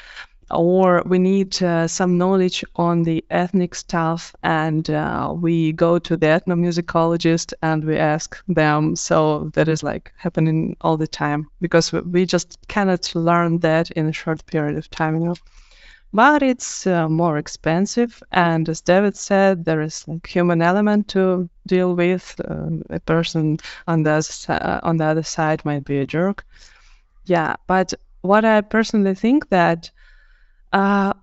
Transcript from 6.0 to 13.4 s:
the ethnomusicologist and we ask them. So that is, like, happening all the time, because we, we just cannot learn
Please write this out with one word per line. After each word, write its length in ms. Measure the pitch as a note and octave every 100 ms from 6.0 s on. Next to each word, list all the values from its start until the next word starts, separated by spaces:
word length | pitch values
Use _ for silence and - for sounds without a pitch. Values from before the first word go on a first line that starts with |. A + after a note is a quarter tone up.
| - E3
the 80 | D#3
ethnomusicologist 1300 | E3 F#3 E3+ F3 E3+ E3+ E3+ E3 E3+ E3 E3 - -
and 200 | D#3+ D#3
we 140 | D#3 D#3
ask 460 | D#3 D#3 - - -
them. 480 | D#3+ D3+ D3+ D#3
So 560 | E3+ - E3 D#3 D3+ D#3
that 140 | D#3 D#3
is, 140 | D#3
like, 300 | D3 - - -
happening 600 | F3 - D#3+ D#3+ D#3+ -
all 160 | E3 D#3
the 80 | D#3
time, 420 | - D3 D3 D#3 -
because 300 | F3 E3+ D#3+
we, 80 | E3
we 260 | F3 F3+ F#3
just 320 | F3 - - -
cannot 460 | G#3+ F#3+ F3+ -
learn 460 | E3+ E3 E3+